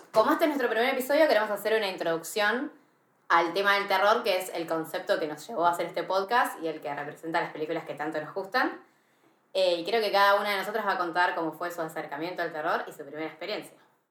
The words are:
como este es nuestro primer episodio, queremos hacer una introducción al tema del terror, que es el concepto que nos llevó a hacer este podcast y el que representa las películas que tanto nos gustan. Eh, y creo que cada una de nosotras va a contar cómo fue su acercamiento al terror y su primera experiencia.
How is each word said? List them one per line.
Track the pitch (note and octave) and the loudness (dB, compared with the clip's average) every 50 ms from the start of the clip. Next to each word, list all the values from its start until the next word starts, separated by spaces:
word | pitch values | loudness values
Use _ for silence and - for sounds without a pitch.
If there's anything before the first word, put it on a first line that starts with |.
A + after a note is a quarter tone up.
| - - | -6 0
como | - A3 A3 C4+ | 4 4 4 4
este | D#4+ D#4+ E4+ | 4 4 2
es | D4+ | 2
nuestro | D4 C#4 A#3+ A#3 | 2 0 0 0
primer | A3 A3 A#3+ C4 C4+ | 2 2 2 0 0
episodio, | B3+ B3 - C#4+ D#4 D#4+ | -2 0 2 4 6 6
queremos | D4 A3+ G#3+ G#3+ G#3 | 6 6 2 2 0
hacer | G#3 G3+ - G#3+ A3 | -2 -2 0 0 2
una | A3 G#3 F#3+ | 2 0 -2
introducción | F#3 E3+ E3+ E3+ E3 E3 E3 - - G#3+ G#3 G#3 A3+ B3+ D4 D4+ - - _ _ _ _ _ _ _ _ _ - | -4 -2 -2 0 -2 -2 -4 -4 -2 0 2 2 2 0 -4 -6 -10 -16 _ _ _ _ _ _ _ _ _ 2
al | F3+ E3+ F3 E3+ E3 | 4 4 4 2 0
tema | F#3+ G3+ G3+ G3+ | 2 4 4 4
del | G3+ G3 G3 | 2 2 0
terror, | G3 F#3+ G3+ G#3 A3+ A#3+ | 2 4 6 4 4 4
que | A3+ G#3+ F#3 F#3 | 2 0 0 0
es | F#3 - - | -2 -4 -6
el | F3 D#3+ | -6 -4
concepto | - E3+ D#3+ D#3 - - F3+ - - F#3+ D#3+ | -2 -2 -2 -2 -4 -6 -6 0 0 0 0
que | D#3+ | 0
nos | D3+ D3+ D3+ - - | -4 -6 -8 -10 -8
llevó | A#3 F3 E3+ | -2 2 2
a | E3+ | 2
hacer | F3 - F3 | 2 0 -4
este | E3 - F3+ | -4 -4 -6
podcast | D#3+ F3 F#3 F#3+ G3 G3 A#3 A#3+ A#3+ - - - | -2 0 0 0 0 2 2 2 2 0 -4 -6
y | D#3+ D#3+ | -6 -6
el | D#3 D#3 | -6 -6
que | - D3 C#3+ | -8 -8 -8
representa | D3 C#3+ D3 - - - E3 E3 E3+ | -8 -8 -10 -10 -10 -8 -4 -2 -2
las | D#3 D#3 | -2 -4
películas | - D3+ D#3 D#3 E3 D#3+ - | -6 -6 -6 -4 -4 -6 -6
que | - - | -8 -8
tanto | - D3+ D#3 D#3 D#3 | -8 -6 -6 -6 -6
nos | D3+ - - | -8 -6 -8
gustan. | G3 F#3+ - - C4 D4 F#4 - - - _ _ _ _ _ _ _ _ _ _ _ _ _ - | -8 -6 -2 0 0 0 0 -2 -8 -18 _ _ _ _ _ _ _ _ _ _ _ _ _ 0
Eh, | F#3+ F#3+ F3+ F3 E3+ | 2 2 2 2 0
y | E3 | 0
creo | G3+ A3+ A#3 | 0 0 0
que | G#3+ G3 | 2 4
cada | F3+ G3 G3+ G3+ G3+ G#3 | 4 6 6 6 6 4
una | G#3 G#3 | 2 0
de | G3+ F#3+ | -2 -2
nosotras | F#3+ G#3 G#3 A3 G#3 | -2 -2 -4 -2 -2
va | G3 | 0
a | F#3 F#3 | 0 0
contar | F3 E3+ E3 F3+ F3+ F3+ F3+ | -2 -2 2 2 2 2 0
cómo | F3+ D#3+ D#3 | -2 -4 -4
fue | D#3 - F3 F3 | -4 -6 -6 -6
su | E3+ - | -6 -6
acercamiento | D#3+ D#3+ - D#3+ D3+ - C#3+ D3 E3 F3+ F3+ F3+ | -6 -6 -6 -8 -8 -8 -8 -6 -6 -6 -4 -4
al | E3+ D#3+ | -6 -4
terror | D#3+ D3+ D3+ F3 G3+ - - | -4 -4 -2 -2 -2 -2 -4
y | F#3 | -8
su | D#3 D#3 | -12 -14
primera | D3 C#3+ D3 D3+ D#3+ | -14 -12 -10 -8 -8
experiencia. | D#3 - - F3 F#3+ G#3+ E3+ D3 - - _ _ _ _ _ _ _ | -8 -8 -10 -8 -8 -8 -8 -8 -12 -20 _ _ _ _ _ _ _